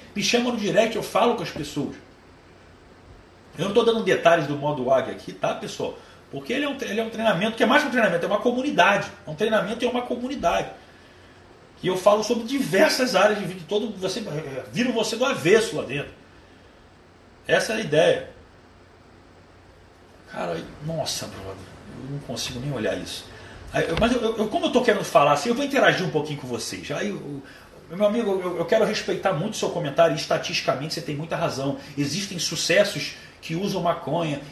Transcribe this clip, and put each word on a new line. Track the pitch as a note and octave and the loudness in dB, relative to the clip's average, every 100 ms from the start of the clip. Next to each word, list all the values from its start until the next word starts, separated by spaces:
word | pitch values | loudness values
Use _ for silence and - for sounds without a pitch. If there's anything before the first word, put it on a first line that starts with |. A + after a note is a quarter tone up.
| - - | -12 -4
Me | |
chama | G3 A#3+ B3 | 0 2 2
no | A#3 | 0
direct, | G3+ E3+ A3+ G3+ | 0 4 2 2
eu | |
falo | - G3 A#3 G#3+ | -2 2 2 2
com | |
as | E3+ | -4
pessoas. | - C#3+ - C3 - - - - - - - - - - - - - - - - - | -8 -8 -4 -6 -6 -18 -20 -20 -20 -20 -20 -20 -20 -20 -20 -20 -20 -20 -20 -18 -6
Eu | F#3 | 0
não | |
tô | G#3 | 2
dando | A3+ A3 | 4 2
detalhes | F#3 E3 E3+ E3 C#3+ | 2 4 6 4 2
do | C#3+ | -2
modo | D3 D3 B2 | -2 -2 2
águia | C3 A2 | 2 2
aqui, | G2 - | -6 -12
tá, | - - - | -6 -4 -4
pessoal? | G3 - - - - - - | -8 -6 -8 -8 -16 -20 -14
Porque | C#3 C#3+ | -12 -6
ele | C4 C#4+ | -4 -4
é | |
um | - | -6
tre-, | G#3 | -6
ele | G3+ | -4
é | |
um | A3 | -4
treinamento | G#3+ A3+ F3 G#3+ A3 | -2 0 2 0 0
que | |
é | A3+ | 4
mais | C#4 | 4
que | D4 | 4
um | |
treinamento, | A#3+ G#3+ E3+ | 2 2 2
é | - | 0
uma | G#3 | 0
comunidade. | B3 B3 C#4+ G3+ F#3 G3+ - - - | 2 0 0 4 6 4 0 -10 -12
É | |
um | D3+ | -2
treinamento | A3 G#3+ F3+ A#3 | 2 2 0 -2
e | B3 | -2
é | |
uma | B3 | -2
comunidade. | - B3 B3 C#4 F3 G3 - - - - - - - - - - - - E3+ | -4 -4 -6 -2 0 0 -2 -10 -20 -20 -20 -20 -20 -20 -20 -20 -20 -6 -2
E | |
eu | F3+ | 4
falo | G#3 G#3+ | 6 6
sobre | G#3+ A#3 A3+ | 4 -2 -2
diversas | C#4 - F#3+ D4+ - B3+ F#3 | -2 2 6 6 4 2 6
áreas | G#3 G3+ | 4 4
de | F3+ | -4
vida, | F#3 D#3+ | -8 -4
todo, | G#3 A#3 F#3+ | -2 -2 -4
você, | F#3 A#3 G3+ D3 C#3 C3 - | -4 -4 -6 -6 -8 -10 -8
viro | C3 B3 | -2 0
você | A3+ G#3+ A3 | 0 -2 0
do | B3+ | 0
avesso | B3+ D3 A3 G#3+ D3 | 0 6 6 6 -2
lá | |
dentro. | G#2+ C#3 C#3+ - - - - - - - - - - - - - - | -4 -6 -8 -12 -20 -20 -20 -20 -20 -20 -20 -20 -20 -20 -20 -14 0
Essa | E3 G3 | 2 2
é | A3+ | -2
a | |
ideia. | F3+ D3 F3 C3+ - - - - - - - - - - - - - - - - - - - - - | 0 4 4 4 -2 -16 -20 -20 -20 -20 -20 -20 -20 -20 -20 -20 -20 -20 -20 -20 -20 -20 -20 -20 -16
Cara, | - F3 E3 - - | -10 -6 -6 -8 -12
nossa, | D3+ E3 - - A#2 | -8 -6 -4 -6 -8
brother, | G2+ G2 F#2+ - - - A#2 | -12 -14 -14 -16 -20 -18 -14
eu | C3 | -10
não | C#3+ | -10
consigo | - A#2+ - B2 | -8 -8 -8 -6
nem | C#3 | -6
olhar | C3 G#2+ F2+ | -4 -2 -4
isso. | E2+ - - - - - - | -6 -12 -14 -18 -18 -18 -6
Aí, | C#3+ D#3+ | -2 0
eu, | B3+ | 2
mas | A3+ | 2
eu, | B3 | 2
eu, | A3 A3+ | 0 0
eu, | - | -2
como | E4+ E4 | 0 2
eu | |
tô | B3 | 2
querendo | A#3+ G3+ | 4 2
falar | E3+ A3 G3 | 4 6 6
assim, | F3+ A#3 | 4 2
eu | A#3+ | 0
vou | |
interagir | C#4 C#4 E3+ D3+ F3 | 2 4 4 4 2
um | |
pouquinho | D3+ C#3+ C#3+ | -2 -2 -6
com | B2+ | -6
vocês. | A#2 - F#2 - | -6 -6 -10 -8
Aí, | D3 G3 | -6 -4
eu, | F3 C#3+ C#3+ - - - - - | -6 -8 -12 -14 -20 -20 -20 -12
meu | E3+ G#3 | 0 2
amigo, | A#3 G3+ | 2 0
eu, | F#3+ F3+ E3 | 0 -2 -2
eu | E3+ | 2
quero | A3 | 4
respeitar | G#3 - - F3+ G3 | 4 0 -2 -2 0
muito | D#3+ G3+ | 0 -2
o | - | -4
seu | G3 | -4
comentário, | F3+ D3+ C#3 E3 D3+ | -2 -2 4 4 4
e | |
estatisticamente | - D#3+ - E3+ - E3 D3+ E3 | -2 -2 -2 -4 -2 -2 -2 -8
você | |
tem | D#3+ D3 | -6 -6
muita | D#3+ F#3+ | -4 -2
razão. | D#3+ B2+ C#3 C#3 - - | -2 -2 -4 -4 -8 -4
Existem | C#3+ F#3+ G3 F3 | -4 -2 -6 -4
sucessos | - E3 - F#3 G3+ D3 - - - - | -4 -2 2 4 4 0 -8 -10 -18 -16
que | - D#3+ | -8 -4
usam | G3 F#3 | -2 -2
maconha | F3 D#3+ - E3+ D#3+ C#3+ - | 0 -2 -2 -2 -2 -4 -8